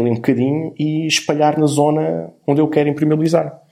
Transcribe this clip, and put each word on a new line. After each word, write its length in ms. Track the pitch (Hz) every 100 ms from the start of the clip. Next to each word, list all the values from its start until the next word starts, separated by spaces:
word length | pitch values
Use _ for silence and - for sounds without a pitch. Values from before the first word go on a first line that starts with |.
ali 100 | 120
um 40 | 113
bocadinho 560 | 127 120 131 151 160 -
e 280 | 151 156 160
espalhar 520 | - - 151 151 151
na 80 | 151
zona 640 | 139 151 151 160 165 165 - -
onde 140 | 147
eu 80 | 151
quero 200 | 151 147
impermeabilizar. 680 | 147 156 156 160 165 147 - _